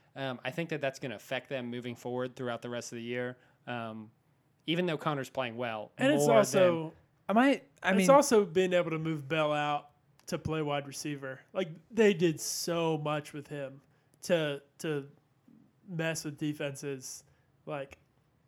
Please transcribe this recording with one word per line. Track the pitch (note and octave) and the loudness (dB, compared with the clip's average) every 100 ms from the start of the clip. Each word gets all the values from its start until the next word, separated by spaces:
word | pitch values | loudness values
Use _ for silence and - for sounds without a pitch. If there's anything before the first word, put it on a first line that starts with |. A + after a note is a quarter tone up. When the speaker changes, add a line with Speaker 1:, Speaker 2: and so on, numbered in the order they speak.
| _ C3+ | _ -8
Speaker 1:
Um, | C3+ B2 B2+ | -6 -6 -6
I | |
think | D3+ E3 | -6 -6
that | D3+ | -4
that's | C3+ - | -4 -4
gonna | C3+ G#2 | -8 -10
affect | - B2+ - | -6 -8 -6
them | C3+ B2 | -8 -6
moving | A#2+ B2 A#2+ | -8 -8 -10
forward | B2 B2 B2+ B2 | -8 -6 -6 -6
throughout | B2 A#2 | -6 -6
the | B2 | -6
rest | A#2+ - | -8 -8
of | A#2 | -10
the | |
year. | A#2 B2 B2 B2 _ _ - | -6 -6 -6 -10 _ _ -10
Um, | A#2+ A2+ A2 A2 _ _ _ _ _ - | -8 -8 -12 -16 _ _ _ _ _ -4
even | E3+ F3+ | -2 -2
though | D3 | -2
Connor's | D#3+ C#3+ B2+ | -4 -4 -4
playing | - B2 A2+ | -4 -4 -4
well, | A#2+ A2 - - | -6 -6 -10 0
Speaker 2:
And | C4+ | 2
it's | D4 - | 4 6
Speaker 1:
more | G#3+ | 6
Speaker 2:
also, | G3+ G3 F3+ E3 | 6 6 4 4
Speaker 1:
than | D#3+ - _ _ - | -4 -10 _ _ 0
Speaker 3:
I | |
might, | G#3+ C#4 A#3+ - _ | 4 4 2 -4 _
I | F3+ | 2
Speaker 2:
it's | G3 | 4
Speaker 3:
mean | F#3 | 8
Speaker 2:
also | C#4 - A3 F#3+ | 8 8 4 4
been | E3+ F#3 | 2 4
able | F3+ E3+ | 2 2
to | D#3+ | -2
move | D#3+ D#3 C3+ | -2 -4 -2
Bell | D#3+ D3+ | -2 0
out | D3 D3 D3 - _ _ _ - | 0 0 -2 -6 _ _ _ -10
to | E3 | -6
play | D#3+ D#3 | -4 -4
wide | D3 C#3+ C#3 | -2 -4 -6
receiver. | C3 D3+ C#3+ C3+ C3 _ | -8 -8 -8 -10 -12 _
Like, | F#3+ F#3 E3 - | -6 -6 -8 -4
they | A3 G#3 E3+ | 4 6 6
did | E3+ D3 | 2 2
so | - - - E3+ E3 D#3 | -4 -6 -2 0 0 0
much | D3+ D3+ D3 | -2 -4 -6
with | D3+ C#3 | -12 -12
him | D3 C3+ C#3 _ _ _ _ | -10 -10 -12 _ _ _ _
to, | - F3 D3+ C#3 - - | 0 2 2 -4 -10 -8
to | E3+ D3 C#3 _ _ _ _ - _ _ - | -4 -4 -6 _ _ _ _ -20 _ _ -10
mess | E3 E3 D#3+ D#3 | -4 -2 -4 -6
with | C#3+ | -4
defenses, | D3+ D3 C#3+ C3+ D3 C3 - - - _ _ _ - | -4 -4 -6 -6 -8 -8 -10 -16 -18 _ _ _ -10
like, | D3 C#3 - _ _ _ _ | -10 -10 -16 _ _ _ _